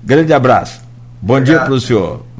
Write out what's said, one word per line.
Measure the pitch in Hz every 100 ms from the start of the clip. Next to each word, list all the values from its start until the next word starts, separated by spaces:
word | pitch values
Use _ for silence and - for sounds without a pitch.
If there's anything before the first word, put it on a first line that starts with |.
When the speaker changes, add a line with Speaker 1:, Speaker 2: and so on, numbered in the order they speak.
Speaker 1:
Grande | 104 143 160
abraço. | 147 127 107 - - - - - -
Bom | 92
dia | 135 131 160
Speaker 2:
Obrigado. | -
Speaker 1:
pro | 131
senhor. | - 113 85 - -